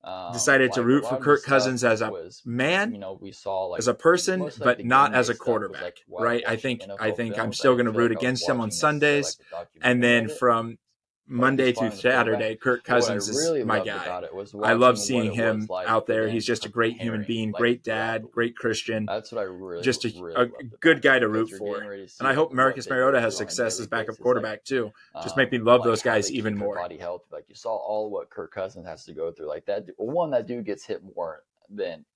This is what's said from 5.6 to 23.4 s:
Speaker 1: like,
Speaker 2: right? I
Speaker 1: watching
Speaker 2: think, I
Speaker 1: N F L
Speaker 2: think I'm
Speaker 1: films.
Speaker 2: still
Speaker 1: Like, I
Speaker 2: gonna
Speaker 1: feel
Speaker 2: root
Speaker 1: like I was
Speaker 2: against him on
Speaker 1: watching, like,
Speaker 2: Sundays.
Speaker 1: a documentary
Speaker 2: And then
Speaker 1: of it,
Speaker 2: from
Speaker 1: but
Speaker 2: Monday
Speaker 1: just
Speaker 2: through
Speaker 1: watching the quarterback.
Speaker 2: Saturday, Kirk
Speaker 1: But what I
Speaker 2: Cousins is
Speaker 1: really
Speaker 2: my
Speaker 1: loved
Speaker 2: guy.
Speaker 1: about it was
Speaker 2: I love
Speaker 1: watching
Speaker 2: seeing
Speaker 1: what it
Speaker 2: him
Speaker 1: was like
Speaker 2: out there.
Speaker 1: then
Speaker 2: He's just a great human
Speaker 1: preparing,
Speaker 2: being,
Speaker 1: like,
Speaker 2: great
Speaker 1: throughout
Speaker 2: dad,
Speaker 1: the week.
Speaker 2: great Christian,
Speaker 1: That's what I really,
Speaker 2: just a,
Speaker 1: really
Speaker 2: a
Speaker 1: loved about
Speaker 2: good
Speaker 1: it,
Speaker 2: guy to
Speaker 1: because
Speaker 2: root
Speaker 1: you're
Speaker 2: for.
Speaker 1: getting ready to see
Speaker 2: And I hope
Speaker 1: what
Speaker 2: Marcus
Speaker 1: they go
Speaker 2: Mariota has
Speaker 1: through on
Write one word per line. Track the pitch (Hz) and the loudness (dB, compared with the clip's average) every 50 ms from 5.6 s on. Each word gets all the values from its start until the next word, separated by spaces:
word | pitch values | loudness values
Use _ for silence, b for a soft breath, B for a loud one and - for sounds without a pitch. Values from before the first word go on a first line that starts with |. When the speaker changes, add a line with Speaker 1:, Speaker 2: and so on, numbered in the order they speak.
| 104 92 - 67 | -2 -4 -8 -10
Speaker 1:
like, | 87 90 - - _ _ | -10 -10 -12 -14 _ _
Speaker 2:
right? | 110 104 113 117 120 120 - | -6 -2 0 0 0 0 0
I | 113 | -2
Speaker 1:
watching | 117 117 | -2 -2
Speaker 2:
think, | 135 131 123 117 | -2 -4 -4 -4
I | - | -6
Speaker 1:
N | 98 | -12
F | 98 104 110 110 | -8 -4 -2 -2
L | 107 | -2
Speaker 2:
think | - 117 113 101 110 | -2 -4 -4 -4 -4
I'm | 113 | -4
Speaker 1:
films. | 110 104 - | -4 -2 2
Speaker 2:
still | - 135 127 | 4 4 6
Speaker 1:
Like, | 120 | 6
I | 123 | 4
Speaker 2:
gonna | 117 | 2
Speaker 1:
feel | 110 117 | 2 2
Speaker 2:
root | 117 117 | 2 2
Speaker 1:
like | 110 | 2
I | - | 0
was | |
Speaker 2:
against | 123 127 131 120 - - | 0 -2 -2 0 0 0
him | 131 120 | 0 0
on | 113 107 | -2 -2
Speaker 1:
watching, | 107 - | -2 0
like, | |
Speaker 2:
Sundays. | - 151 151 147 147 147 147 143 139 143 - - | 0 0 2 4 4 4 4 2 0 -2 -6 -10
Speaker 1:
a | _ _ | _ _
documentary | 85 87 87 - _ _ - 127 | -12 -12 -12 -14 _ _ 2 2
Speaker 2:
And | 123 123 120 | 4 4 6
then | 120 120 117 113 | 6 6 4 2
Speaker 1:
of | 107 | 0
it, | 110 104 | -2 0
Speaker 2:
from | 127 120 117 113 113 117 117 - _ _ _ _ _ _ _ _ _ - | 2 2 2 2 0 -4 -10 -14 _ _ _ _ _ _ _ _ _ -8
Speaker 1:
but | 131 | -2
Speaker 2:
Monday | 120 127 131 135 131 131 | 2 2 2 4 4 4
Speaker 1:
just | 127 123 113 | 2 2 2
Speaker 2:
through | 110 107 | -2 -4
Speaker 1:
watching | 104 - | -2 0
the | - | 2
quarterback. | 123 131 | 2 4
Speaker 2:
Saturday, | 127 113 113 107 - 110 110 110 | 4 2 2 0 0 0 -2 -4
Kirk | - - 131 123 120 - | -2 -2 -2 -2 -2 0
Speaker 1:
But | - 123 120 | 0 2 2
what | - - | 2 2
I | - | 0
Speaker 2:
Cousins | 101 101 107 | -2 -4 -4
is | 117 139 160 165 | -2 -2 0 0
Speaker 1:
really | 160 143 113 | 0 0 0
Speaker 2:
my | 113 110 101 | 0 0 0
Speaker 1:
loved | - 110 | 0 -2
Speaker 2:
guy. | 101 95 87 | -6 -6 -6
Speaker 1:
about | 78 90 90 87 | -6 -6 -8 -8
it | - - | -10 -10
was | 95 104 104 101 101 | -12 -12 -12 -8 -2
Speaker 2:
I | 107 113 117 | 0 2 4
love | 117 127 127 120 104 | 6 6 6 6 4
Speaker 1:
watching | - - | 0 -2
Speaker 2:
seeing | 127 120 110 | 0 0 0
Speaker 1:
what | 104 98 117 | 0 0 0
it | |
Speaker 2:
him | 113 113 107 107 | 0 0 0 0
Speaker 1:
was | 107 104 | -2 -4
like | 90 92 90 104 | -6 -4 -2 0
Speaker 2:
out | 113 110 - | 0 0 2
there. | - 113 110 110 107 | 0 0 0 0 0
Speaker 1:
then | 113 | -2
Speaker 2:
He's | 113 110 | -2 -2
just | - 117 107 - | -2 -2 -2 -4
a | 110 | -4
great | 101 117 113 113 117 - | -2 0 0 0 0 -2
human | 117 117 107 107 | -6 -4 -4 -4
Speaker 1:
preparing, | 104 113 | -4 -4
Speaker 2:
being, | 117 113 110 110 | -4 -2 -2 -4
Speaker 1:
like, | 101 - | 0 2
Speaker 2:
great | 120 120 123 120 - | 2 2 2 0 -2
Speaker 1:
throughout | 113 110 110 | -4 -4 -2
Speaker 2:
dad, | 113 113 113 110 | -2 -2 -4 -6
Speaker 1:
the | 110 | -6
week. | - - | -6 -4
Speaker 2:
great | 120 117 117 117 | -2 -2 -2 -4
Christian, | - - 117 107 - - - 110 110 107 101 | -4 -4 -2 -2 -2 -4 -4 -4 -4 -4 -4
Speaker 1:
That's | 98 110 - - | -6 -6 -8 -8
what | 117 113 | -8 -6
I | 101 | -6
really, | 95 92 90 95 92 87 85 87 | -6 -8 -12 -12 -12 -10 -2 0
Speaker 2:
just | 131 120 - - | 0 0 0 -4
a, | 113 107 87 | -8 -8 -8
Speaker 1:
really | 90 82 - | -12 -6 -2
Speaker 2:
a | 127 | -2
Speaker 1:
loved | 123 120 - | -2 -2 -2
about | - 135 120 - - | -8 -16 -16 -10 2
Speaker 2:
good | - 165 160 - | 4 4 4 6
Speaker 1:
it, | |
Speaker 2:
guy | - 139 131 127 | 4 4 4 4
to | 120 | 4
Speaker 1:
because | 107 107 | 2 0
Speaker 2:
root | 110 113 110 | 0 -2 -2
Speaker 1:
you're | 95 98 | -4 -8
Speaker 2:
for. | 107 101 101 101 | -8 -6 -6 -6
Speaker 1:
getting | 104 104 | -8 -10
ready | 101 98 95 | -12 -14 -14
to | 90 | -16
see | - - | -10 -4
Speaker 2:
And | 131 135 | -2 0
I | 131 | 2
hope | 143 160 165 | 2 2 2
Speaker 1:
what | 135 | 2
Speaker 2:
Marcus | 127 131 131 127 135 117 | 4 4 4 2 0 -4
Speaker 1:
they | - | -2
go | 135 | 0
Speaker 2:
Mariota | 127 127 135 139 123 | 2 4 4 4 4
has | 117 110 - | 2 2 0
Speaker 1:
through | |
on | - | -2